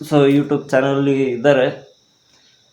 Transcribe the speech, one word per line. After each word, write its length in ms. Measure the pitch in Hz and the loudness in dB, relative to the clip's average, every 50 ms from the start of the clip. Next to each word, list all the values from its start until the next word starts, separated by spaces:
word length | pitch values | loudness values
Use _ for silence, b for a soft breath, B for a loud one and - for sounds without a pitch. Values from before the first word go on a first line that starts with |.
| 151 - | -8 -2
so 60 | 156 147 139 139 | 2 2 4 4
YouTube 380 | 139 143 143 147 147 139 139 - | 2 2 0 0 -4 -6 -4 -2
ಚಾನಲ್ 380 | 139 131 135 139 139 139 139 139 | -2 0 0 0 -2 -2 0 0
ಇದ್ದಾರೆ. 800 | 139 135 135 127 120 113 120 147 143 131 127 147 147 - - - _ _ _ _ _ _ _ b b b b b b b b b | 0 0 -2 -2 -4 -2 0 2 2 2 0 -2 -4 -8 -18 -20 _ _ _ _ _ _ _ b b b b b b b b b